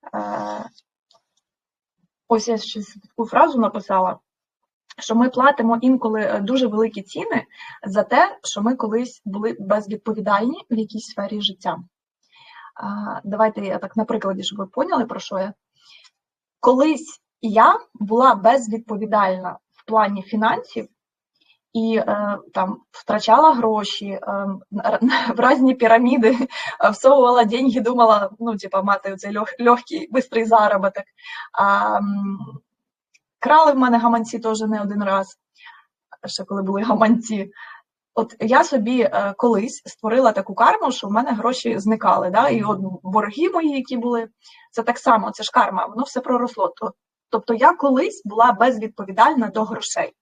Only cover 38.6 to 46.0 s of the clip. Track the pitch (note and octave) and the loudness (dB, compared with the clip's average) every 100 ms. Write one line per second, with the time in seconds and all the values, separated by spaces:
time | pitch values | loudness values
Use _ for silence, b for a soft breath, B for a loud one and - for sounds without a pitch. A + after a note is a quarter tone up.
38.6 | E4+ C4+ G#3 B3+ G#3 G3+ G3+ G3 A#3+ A3 | 4 0 0 0 2 0 -4 0 2 2
39.6 | A3+ - - - G#3+ A#3+ B3+ G#3+ F#3+ G3 | 0 -8 -18 -10 0 4 4 2 -6 2
40.6 | B3 G#4+ D#4+ C4 G3 G#3+ C#4 A3 A#3 B3+ | 4 4 0 -4 -2 -2 0 -2 -2 -2
41.6 | A#3 A3 G3+ A3 G3+ G3+ F3+ G3+ C4 A#3 | -4 -2 -2 0 2 2 2 2 2 0
42.6 | G#3 G3 F#3+ F3+ F#3 G#3 G#3 G#3 F4+ F4+ | -2 -4 -6 -8 -2 0 0 -2 -2 0
43.6 | D#4+ C#4 B3 B3+ A#3+ A#3 A3+ _ b b | -2 -2 -6 -6 -2 -4 -6 _ b b
44.6 | b - A3 A#3+ - A3+ - - A3 - | b -6 -4 -2 2 2 0 -8 -4 0
45.6 | G#3 F#3+ - A3 | 0 0 -6 -6